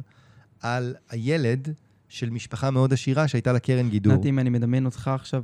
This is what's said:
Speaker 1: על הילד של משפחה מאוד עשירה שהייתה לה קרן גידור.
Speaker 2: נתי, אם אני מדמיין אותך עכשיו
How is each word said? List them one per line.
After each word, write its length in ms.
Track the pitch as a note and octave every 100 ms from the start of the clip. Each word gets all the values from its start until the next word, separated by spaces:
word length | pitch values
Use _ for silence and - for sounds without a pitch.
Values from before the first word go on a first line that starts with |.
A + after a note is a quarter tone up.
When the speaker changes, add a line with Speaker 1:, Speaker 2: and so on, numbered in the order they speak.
| - _ _ _ _ _
Speaker 1:
על 340 | A#2 B2 B2 C3 _
הילד 580 | A#2 B2 D#3+ A#2 C3 D3+ D3+ _ _ _
של 200 | - A#2
משפחה 420 | A#2 - A2+ C3+
מאוד 220 | C3 C3
עשירה 340 | C3 C3+ C3+ D3+
שהייתה 240 | A#2+ B2+
לה 80 | B2
קרן 300 | - B2+ A#2+
גידור. 240 | G#2 G#2
Speaker 2:
נתי, 160 | F#2+ C#3
אם 100 | C3+
אני 100 | B2+
מדמיין 360 | A#2+ A#2 B2+ C3
אותך 220 | - C#3
עכשיו 360 | C3 - C3